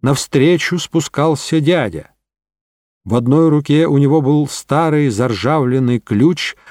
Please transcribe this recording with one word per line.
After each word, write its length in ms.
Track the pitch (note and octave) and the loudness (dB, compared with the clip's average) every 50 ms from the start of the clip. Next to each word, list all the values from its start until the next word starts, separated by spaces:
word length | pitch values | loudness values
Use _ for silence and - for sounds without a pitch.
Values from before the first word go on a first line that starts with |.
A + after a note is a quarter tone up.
Навстречу 760 | - B2+ C#3+ C3+ - - - C#3+ C3 D#3+ F3+ D#3+ - - F3 F3 | 2 0 0 0 -4 -2 0 2 2 4 2 0 -2 -4 -6 -6
спускался 800 | - - - E3+ D3+ - - - C#3+ E3 D#3 C#3 - - - D#3+ | -6 -4 -4 -4 -4 -4 -4 -2 -2 0 -2 -2 -4 -4 -2 -2
дядя. 520 | D3 C#3+ F3+ E3+ C3+ G#2 E2 D#2 D2 _ _ _ _ _ _ _ _ _ _ _ _ _ _ _ _ _ _ _ _ - | 0 0 0 0 -2 -4 -6 -10 -14 _ _ _ _ _ _ _ _ _ _ _ _ _ _ _ _ _ _ _ _ -2
В 80 | G#2+ | -2
одной 320 | A#2+ A#2+ B2 C3+ D#3 E3 D#3+ | -2 0 2 2 4 4 4
руке 400 | D3+ D3+ D3 - C#3+ D3+ D#3+ D3 | 2 0 0 0 2 2 2 2
у 100 | D3 C#3 | 2 2
него 240 | C#3+ C#3 D3 D#3+ | 2 2 2 2
был 260 | C#3+ B2+ D3 D3+ D3+ C3+ | 2 2 0 0 0 -2
старый 600 | - - - _ C3+ D3 E3 D#3+ D3+ D3+ D3 C3+ | -6 -14 -6 _ -2 0 0 0 0 0 0 0
заржавленный 920 | A2 G2 A#2+ B2+ A#2 F#2 F2+ B2 D#3 D#3+ C#3 B2 B2 C3 C3 A#2+ B2 A#2 | 0 0 -2 -2 -2 -2 -2 0 0 0 0 0 0 0 0 0 -2 -2
ключ, 560 | _ - - G#2 B2 E3 F3+ D3 - - - _ _ - | _ -2 0 2 2 2 2 0 -6 -10 -10 _ _ -20